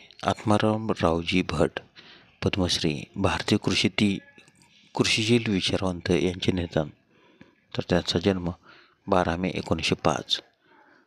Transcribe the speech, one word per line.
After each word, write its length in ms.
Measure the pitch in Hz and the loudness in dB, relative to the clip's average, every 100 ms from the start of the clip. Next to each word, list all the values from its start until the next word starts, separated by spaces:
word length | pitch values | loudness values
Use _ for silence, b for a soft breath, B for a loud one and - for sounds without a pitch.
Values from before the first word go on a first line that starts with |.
| - - | -14 -6
आत्माराम 680 | 113 98 110 104 110 110 110 | -4 -2 2 2 2 0 -2
रावजी 520 | 95 87 82 85 92 | 0 2 2 0 0
भट, 380 | 87 78 78 - - B B B B _ | 0 0 0 0 -14 B B B B _
पद्मश्री, 600 | 98 98 87 - 85 73 - - | -4 0 0 0 -2 -2 -8 -2
भारतीय 420 | 95 80 - 104 | -2 0 0 0
कृषी 300 | - 92 104 | 2 0 0
ती-, 300 | - 104 98 - - - _ _ _ _ | 2 0 0 -8 -20 -20 _ _ _ _
कृषीशील 500 | - 123 - 110 120 113 | -2 0 0 2 2 2
विचारवंत 640 | 95 - 90 95 87 - | 0 0 -2 -2 -4 0
यांचे 420 | 87 90 90 - | 2 2 0 0
निधन, 360 | 92 85 - 76 - _ b b b b _ _ - | 0 0 -2 -4 -8 _ b b b b _ _ -8
तर 60 | - | 0
त्यांचा 300 | 85 - 87 | 0 0 0
जन्म 320 | 101 92 87 87 b b b b - | 2 0 -2 -8 b b b b 0
बारा 300 | 92 85 85 | 2 2 -2
मे 120 | 92 | -4
एकोणीसशे 460 | 80 - 82 - | -4 -4 -2 -2
पाच. 460 | 90 82 82 - - - _ b b b b | 0 0 0 -2 -6 -6 _ b b b b